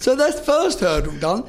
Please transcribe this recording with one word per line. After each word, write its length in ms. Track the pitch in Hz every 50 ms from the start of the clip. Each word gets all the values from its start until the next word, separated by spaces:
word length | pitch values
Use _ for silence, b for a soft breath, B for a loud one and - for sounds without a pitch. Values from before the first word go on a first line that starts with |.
So 140 | - 254 262
that's 240 | 269 294 320 294 294
the 60 | -
first 340 | - 285 311 349 370 - -
hurdle 380 | 202 175 156 156 151 151 151 143
done. 240 | 160 160 185 226 269